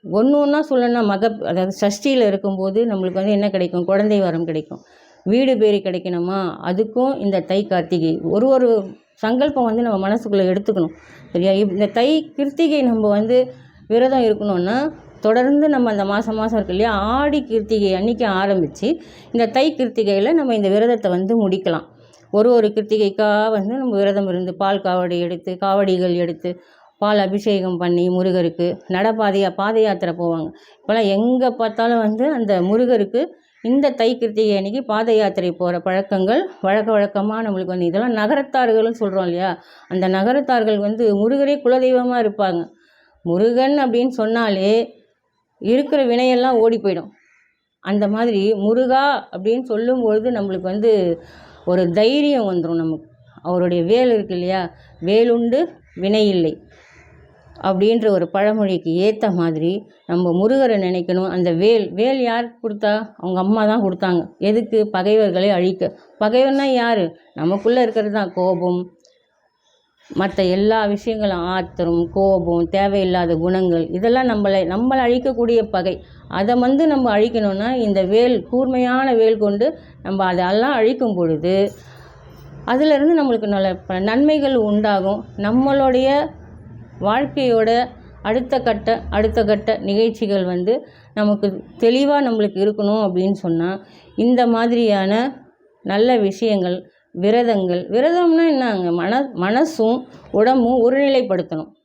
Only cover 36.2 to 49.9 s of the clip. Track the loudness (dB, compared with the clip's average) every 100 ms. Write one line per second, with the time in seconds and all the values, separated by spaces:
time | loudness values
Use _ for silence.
36.2 | 0 0 -2 -4 -2 0 2 0 0 -2
37.2 | -4 -4 -4 -4 -4 -4 -2 -2 -2 -2
38.2 | 0 -2 -2 -2 2 2 0 -2 -4 -2
39.2 | -2 -2 -4 -6 -12 -20 _ -2 0 0
40.2 | 2 0 0 0 0 0 -2 0 0 2
41.2 | 2 2 0 0 0 2 2 2 0 0
42.2 | -2 0 -2 -2 -6 _ _ _ _ _
43.2 | -4 0 2 2 2 2 0 0 -2 -2
44.2 | -2 0 0 0 2 0 0 -10 _ _
45.2 | _ _ _ _ 0 0 2 0 2 2
46.2 | 2 2 2 2 2 2 -2 -4 -8 _
47.2 | _ _ _ _ _ _ -4 -2 0 0
48.2 | 0 0 0 0 0 2 2 2 2 -2
49.2 | -6 -6 -2 -2 -2 -4 0